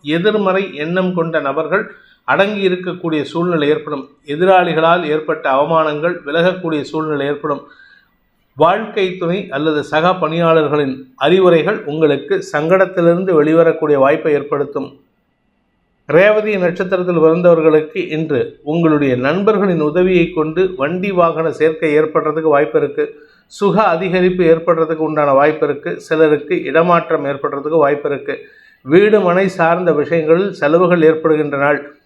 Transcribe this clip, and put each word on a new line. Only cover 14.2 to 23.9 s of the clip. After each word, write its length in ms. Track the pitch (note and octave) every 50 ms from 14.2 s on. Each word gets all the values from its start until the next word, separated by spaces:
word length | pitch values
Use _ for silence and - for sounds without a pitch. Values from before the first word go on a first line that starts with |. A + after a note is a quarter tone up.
| - E3 D3 C#3
ஏற்படுத்தும். 500 | C#3+ - D#3+ C#3+ C#3 C#3 - C#3+ C3 - - _ _ _ _ _ _ _ _ _ _ _ _ _ _ _ _ _ _ _ _ _ _ -
ரேவதி 440 | C#3+ E3 F#3+ G#3 G#3+ G#3+ G#3 G#3+ G#3 F#3+
நட்சத்திரத்தில் 640 | F3+ F3 E3+ - F#3+ F#3 G3 F3+ F3+ F3+ F3 E3 D#3
பிறந்தவர்களுக்கு 760 | D#3+ D#3+ F3 F3 F3 E3+ D#3+ D#3 D#3+ D#3 D3+ D#3 - - G3 - - D3+
இன்று 240 | D#3 D#3+ D3+ D3 A#2+ A2+ - - _ - D3
உங்களுடைய 420 | D#3 E3+ E3+ D#3+ D3+ C#3+ C#3+ C3+ B2 B2 B2+
நண்பர்களின் 580 | C#3 D#3+ F#3+ G3+ A3 G#3+ F#3+ G3+ F#3+ F3 D#3+ D3+ D3+
உதவியை 340 | D3 F3+ F3+ F#3 F#3 F3 E3+ F3 -
கொண்டு 240 | D#3+ D3+ D#3 D#3 F3 F#3+ F#3 - -
வண்டி 320 | C3+ D3+ F3 F#3 F#3+ G3+ F#3+
வாகன 300 | F3+ E3+ E3 D#3 D#3 D#3+ D#3+ C3+ -
சேர்க்கை 300 | D3+ D#3+ D#3 D#3+ F3 D#3 D3 D3+
ஏற்படுறதுக்கு 500 | D#3 D#3 - D#3+ D3+ D#3 D3+ D#3+ D#3+ D#3+ C#3+
வாய்ப்பு 220 | C#3+ D3+ D#3 - D#3
இருக்கு. 240 | C#3+ - - - D3+ D3 - - - _ _ _ _ _ -
சுக 220 | - G3+ G3 E3 G3+ A3 F#3+